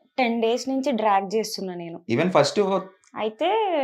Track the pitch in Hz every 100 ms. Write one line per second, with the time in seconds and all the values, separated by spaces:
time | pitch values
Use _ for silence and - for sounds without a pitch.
0 | _ - 240 233 226 240 254 269 269 226
1 | 214 196 196 220 208 - 190 175 170 170
2 | - 120 180 - - 214 190 190 185 -
3 | _ - 214 220 320 440 415 320